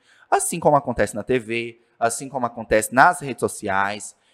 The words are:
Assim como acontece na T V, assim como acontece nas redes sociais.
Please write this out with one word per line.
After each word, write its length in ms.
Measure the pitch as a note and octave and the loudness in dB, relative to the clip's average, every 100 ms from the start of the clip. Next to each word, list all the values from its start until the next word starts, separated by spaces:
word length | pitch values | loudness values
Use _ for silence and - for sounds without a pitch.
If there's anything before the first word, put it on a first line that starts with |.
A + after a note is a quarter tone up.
| _ _ - | _ _ -2
Assim 300 | - - F3 | -2 -2 -2
como 160 | E3 C#3+ | 2 2
acontece 380 | C3+ A#2 G#2 | 2 -2 -2
na 80 | G#2+ | -2
T 160 | G2+ B2+ | -2 -2
V, 420 | G#2+ A#2 A#2 A#2 _ - | -2 -6 -6 -12 _ -4
assim 300 | A#2+ - C#3 | -2 -2 -8
como 160 | C3+ | -6
acontece 500 | A#2+ - A2 A2 A2 | -6 -6 0 0 2
nas 260 | B2 D#3+ F3 | 6 6 4
redes 200 | C#3+ A#2 | -4 -4
sociais. 760 | G#2 - G2+ F#2+ G2 G#2 - - _ | -4 -4 -4 -2 -2 -4 -12 -20 _